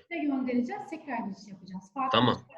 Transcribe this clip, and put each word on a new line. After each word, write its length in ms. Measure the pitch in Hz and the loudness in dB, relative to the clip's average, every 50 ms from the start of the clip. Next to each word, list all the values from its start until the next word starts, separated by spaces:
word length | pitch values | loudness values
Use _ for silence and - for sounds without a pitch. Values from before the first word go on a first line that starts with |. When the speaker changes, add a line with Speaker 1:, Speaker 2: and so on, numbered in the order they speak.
| - | -8
Speaker 1:
şifre 220 | _ 339 330 294 | _ -4 -2 0
göndereceğiz. 580 | 285 269 262 254 254 240 247 - 339 403 415 392 - | 0 2 2 0 2 2 0 0 0 -4 -8 -8 -10
Tekrar 280 | 330 311 - 285 254 220 | -12 -12 -8 -6 -6 -4
giriş 300 | 196 196 190 - - - | -4 -6 -8 -10 -12 -16
yapacağız. 360 | 190 - - - 190 - - - _ | -18 -16 -14 -12 -12 -12 -12 -10 _
Farklı 240 | 269 262 254 - 113 | -2 0 2 4 6
Speaker 2:
Tamam. 240 | 123 120 101 90 - - - | 6 6 4 2 -2 -10 -20